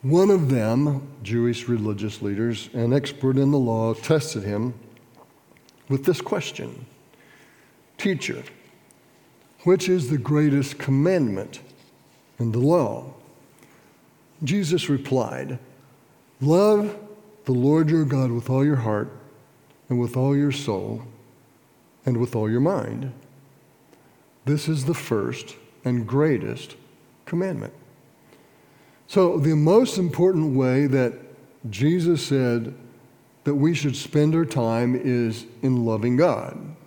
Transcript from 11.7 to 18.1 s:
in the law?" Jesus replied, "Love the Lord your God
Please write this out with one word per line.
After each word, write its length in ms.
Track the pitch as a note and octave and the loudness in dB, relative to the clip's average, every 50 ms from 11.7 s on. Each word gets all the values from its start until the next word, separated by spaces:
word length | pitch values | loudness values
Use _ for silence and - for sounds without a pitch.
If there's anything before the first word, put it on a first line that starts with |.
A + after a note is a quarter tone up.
| - _ - _ _ _ _ _ _ _ _ _ _ _ | -20 _ -20 _ _ _ _ _ _ _ _ _ _ _
in 120 | A#2+ A#2 | -4 -2
the 80 | G#2+ A#2+ | 0 0
law?" 540 | B2 C#3+ E3+ F3 C#3+ G#2+ G#2 A#2+ B2+ C3 C3 - - - - - - _ _ _ - - _ - _ _ _ _ _ _ _ _ _ _ _ _ D#3 | 2 4 4 2 2 0 -4 -8 -10 -14 -18 -20 -20 -20 -20 -20 -20 _ _ _ -20 -20 _ -20 _ _ _ _ _ _ _ _ _ _ _ _ -4
Jesus 460 | B2+ E3 G3+ G3 D3 E3+ F3 - - | -2 0 0 0 0 0 0 0 0
replied, 680 | D3 C3 C3+ - C3 C3 A#2 - - - C3+ C#3 C3+ B2 - - - - - _ _ _ _ _ _ _ _ _ _ _ | -2 -2 0 0 0 0 0 -2 -6 -8 -8 -8 -10 -12 -12 -18 -20 -20 -20 _ _ _ _ _ _ _ _ _ _ _
"Love 580 | C3+ C#3 D#3+ F3 G3+ G#3+ G#3+ G#3 G#3 G#3 - - - - - - - - - - - | 0 4 4 6 6 6 4 4 2 -2 -6 -10 -16 -20 -20 -20 -20 -20 -20 -16 -4
the 60 | - | -2
Lord 380 | C3 B2 B2 C#3 D3+ D#3+ D#3+ D3+ | 0 2 4 4 4 4 4 4
your 160 | E3 E3 D#3 | 2 2 2
God 260 | C#3 | 2